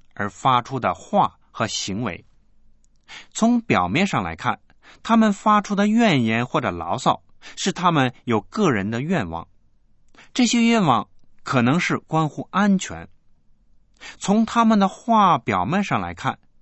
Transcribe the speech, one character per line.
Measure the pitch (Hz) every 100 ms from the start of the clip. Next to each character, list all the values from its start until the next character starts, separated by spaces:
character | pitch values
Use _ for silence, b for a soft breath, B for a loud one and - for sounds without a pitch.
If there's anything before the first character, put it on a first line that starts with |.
| -
而 | - 101
发 | - 135 123
出 | 120 131
的 | 104
话 | 87 - 202 123 - _
和 | - 113
行 | - - 98
为。 | 117 85 - _ _ _ - _ _ _ _ B B
从 | - 226 240
表 | - 104 90
面 | 131 196
上 | 131
来 | 87 82
看， | 123 104 _ _ b b
他 | - 226
们 | 220
发 | 196 214 208
出 | 202
的 | 202 208
怨 | 226 226 143
言 | 110 113 120
或 | 156
者 | 113
牢 | 87 82 113
骚 | 170 - _ - B B
是 | 196
他 | 175 175
们 | 156 127 b
有 | - 110
个 | - 220 190
人 | 107 98
的 | 117
愿 | 151 180 87
望， | 82 - _ _ _ _ _ _ b b
这 | - 240
些 | 233
愿 | 233 233
望 | 165 113 - - - -
可 | - 131
能 | 120 170
是 | - 139
关 | - 160 156
乎 | - -
安 | 185 208 190
全。 | - 82 85 _ _ _ _ _ _ _ _ _ B B
从 | - 214 220
他 | 233
们 | 226 214
的 | 190
话 | - - 220 190 143
表 | 120 92
面 | 95 190
上 | 190 120
来 | 87
看， | 82 131 - _ _